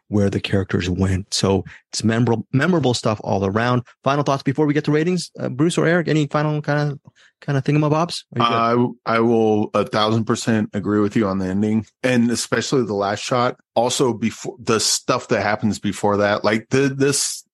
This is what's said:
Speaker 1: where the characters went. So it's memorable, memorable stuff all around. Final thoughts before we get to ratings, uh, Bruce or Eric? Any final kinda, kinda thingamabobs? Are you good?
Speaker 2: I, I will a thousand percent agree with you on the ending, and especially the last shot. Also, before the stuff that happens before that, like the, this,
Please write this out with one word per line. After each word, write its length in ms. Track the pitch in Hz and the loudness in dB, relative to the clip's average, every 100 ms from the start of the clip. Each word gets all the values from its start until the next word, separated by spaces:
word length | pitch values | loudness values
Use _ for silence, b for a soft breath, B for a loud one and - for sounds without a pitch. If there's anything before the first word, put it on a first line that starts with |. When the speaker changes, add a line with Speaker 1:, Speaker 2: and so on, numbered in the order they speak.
| - | -4
Speaker 1:
where 200 | 107 101 | 0 2
the 120 | 98 | 0
characters 500 | - 101 92 95 90 | -2 -2 -2 -4 -2
went. 420 | 90 95 92 98 | 0 0 0 -4
So 320 | - 98 95 - B _ | -2 0 0 -2 B _
it's 100 | - | -4
memorable, 420 | 107 113 120 113 - | 0 2 2 0 -2
memorable 420 | 135 156 175 131 | 0 2 2 2
stuff 260 | 120 120 107 | 0 -2 -2
all 220 | - 101 98 | -2 -2 0
around. 380 | 104 120 123 - b | 0 0 0 -2 b
Final 220 | 135 143 | -2 0
thoughts 180 | 143 135 | 0 0
before 240 | - 135 151 | -2 0 2
we 80 | |
get 100 | 147 | 2
to 60 | 151 | 2
ratings, 380 | 151 160 180 - - | 0 2 -2 -4 -8
uh, 100 | 127 | -6
Bruce 300 | 127 160 170 | 0 0 2
or 80 | 156 | 2
Eric? 220 | 175 151 | 2 2
Any 180 | 156 147 | 0 0
final 340 | 151 151 151 | 0 -2 -2
kinda, 380 | 147 147 147 139 - _ b _ | -2 -2 -2 -4 -14 _ b _
kinda 220 | - 139 | -4 -2
thingamabobs? 600 | 139 147 151 156 170 - - 135 | 0 2 2 2 0 -6 -8 -2
Are 380 | 117 113 117 120 | 0 2 2 2
you 80 | |
good? 120 | 120 - 107 | 2 -2 -2
Speaker 2:
I, 80 | 113 | 2
I 40 | |
will 500 | 117 117 110 107 107 | 4 4 4 2 0
a 120 | 104 98 | 0 0
thousand 380 | 110 107 113 | 0 2 2
percent 460 | 110 117 - 110 107 | 0 -2 0 0 0
agree 240 | 104 101 104 | -4 -2 0
with 160 | 101 | 2
you 120 | 117 104 | 0 0
on 100 | 95 | 0
the 80 | 92 | -2
ending, 400 | 95 107 110 107 _ | -2 0 0 -4 _
and 260 | 127 123 117 | 0 2 2
especially 540 | 113 - 120 110 143 | 0 -2 -2 0 0
the 80 | 110 | 0
last 280 | 101 98 104 | -2 -2 -2
shot. 340 | - 127 123 123 _ - | -2 0 0 -4 _ -2
Also, 360 | 120 120 135 | 0 2 0
before 440 | 110 110 - 127 - | 0 -4 -4 -12 -10
the 200 | 117 113 | -2 0
stuff 480 | - - - 123 - | 0 -2 -2 -4 0
that 140 | 113 | -2
happens 360 | 101 107 110 92 | 0 0 -2 -2
before 380 | 104 92 104 101 | -4 -2 0 2
that, 260 | 101 104 | 2 2
like 240 | 104 110 - | 0 -2 0
the, 180 | 131 139 | 0 0
this, 500 | 135 139 143 - - - | 0 0 0 -4 -8 -16